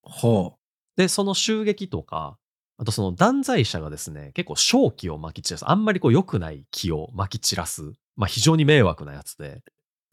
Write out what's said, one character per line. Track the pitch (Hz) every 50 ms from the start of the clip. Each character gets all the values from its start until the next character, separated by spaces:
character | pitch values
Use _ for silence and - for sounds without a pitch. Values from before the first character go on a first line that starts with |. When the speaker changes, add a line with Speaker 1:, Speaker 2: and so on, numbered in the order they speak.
Speaker 1:
ほ | _ - - - - 120 113 101 90 87 -
う。 | _ _ _ _ _ _ _ _
Speaker 2:
で、 | - 185 180
そ | - - 196
の | 196 190
襲 | - - - 220 214 214
撃 | 208 202 208 202 185
と | - 85 73
か、 | _ - 80 78 71 - - _ _ _ _ _ _ _ -
あ | 117
と | 110 107
そ | - 104
の | 95 87
断 | 87 175 220 262 277 262
罪 | - 254 196 117
者 | - - 85
が | 78 76
で | 73 73
す | - -
ね、 | 76 73 73 71 -
結 | - 175
構 | - 73
瘴 | - - - - 262 269 151 -
気 | - - 90
を | 78 76
撒 | 78 82 -
き | - -
散 | - 87
ら | 78
す。 | - -
あ | 160
ん | 202 214
ま | 214 202
り | 185
こ | 185 143
う | 117
良 | 160 190
く | - - 107
な | 85 80 78
い | 71 69 _
気 | - - - 90
を | 80 76 78 - -
撒 | - 98 95
き | - 113
散 | - - 92
ら | 90 85
す。 | - - - 78 73 - - _ _ _
ま | - 104
あ、 |
非 | 92 - -
常 | 107 151 160
に | 160 151
迷 | 139 156 143 110
惑 | 90 78 - 73
な | 73 71
や | 73 -
つ | - -
で。 | - 76 71 71 127 - _ _ _ _ _ _ _ _ _